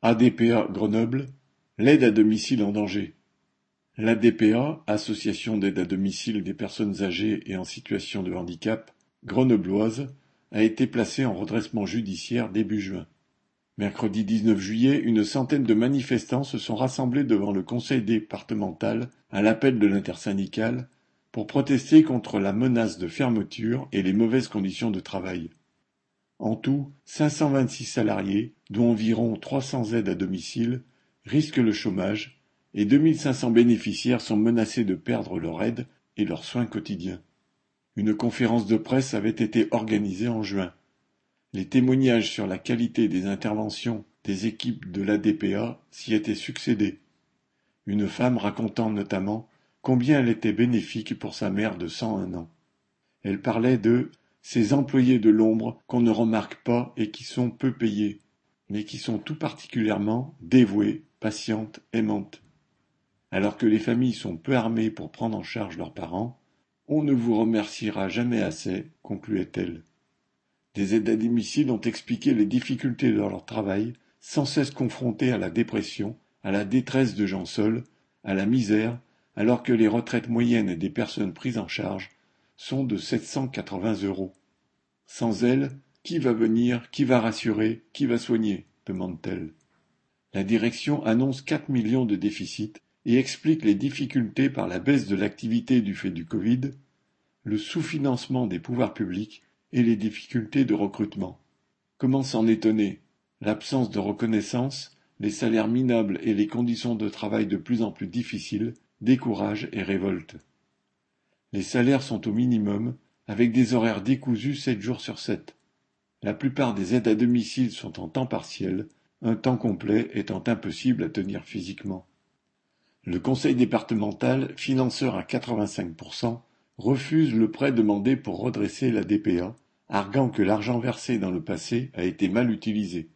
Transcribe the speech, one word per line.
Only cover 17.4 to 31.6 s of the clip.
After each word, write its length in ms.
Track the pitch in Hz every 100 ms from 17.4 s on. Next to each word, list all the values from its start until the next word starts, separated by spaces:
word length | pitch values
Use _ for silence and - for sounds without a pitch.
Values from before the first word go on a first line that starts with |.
| 101
le 100 | 98
conseil 400 | 92 120 117 131
départemental 1080 | 104 113 107 98 - 110 98 85 110 110 123 _ _
à 120 | 98
l'appel 360 | 107 110 139 123
de 80 | 104
l'intersyndicale 1000 | 98 98 87 - 98 98 - 110 123 127 _ _ _ _
pour 160 | - 107
protester 560 | 143 135 135 - 156
contre 380 | 156 123 - 107
la 120 | 98
menace 460 | 98 127 120 110 85
de 80 | 90
fermeture 840 | - 135 113 98 - 113 123 135
et 100 | -
les 100 | 92
mauvaises 360 | 98 113 127 123
conditions 420 | 107 95 95 117
de 100 | 98
travail. 500 | - 98 92 90 80 _ _ _ _ _ _ _ _ _
En 180 | 113 110
tout, 360 | - 139 139 -
cinq 240 | _ - 151
cent 220 | 147 151
vingt-six 340 | 135 127 -
salariés, 680 | 120 - 110 101 98 98 123 _ _
dont 200 | 101 120
environ 460 | 113 110 110 117 107
trois 240 | - 139
cents 320 | 131 135 107
aides 160 | 117 98
à 60 |
domicile, 680 | 87 92 92 - - 117 127 - _ _ _
risquent 340 | - 147 151
le 140 | -